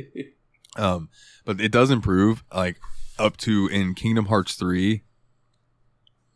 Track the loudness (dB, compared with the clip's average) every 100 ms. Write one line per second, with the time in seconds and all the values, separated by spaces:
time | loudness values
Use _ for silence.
0 | -14 -16 -16 _ _ _ _ -4 -2 -2
1 | -6 _ -20 _ -8 -4 2 4 4 4
2 | 2 4 4 2 -4 -4 -2 -4 -8 -6
3 | -6 -2 -2 -2 0 0 2 0 -2 -2
4 | -2 0 2 0 0 -4 -2 0 0 -2
5 | -6 _ _ _ _ _ _ _ _ _
6 | _ _ _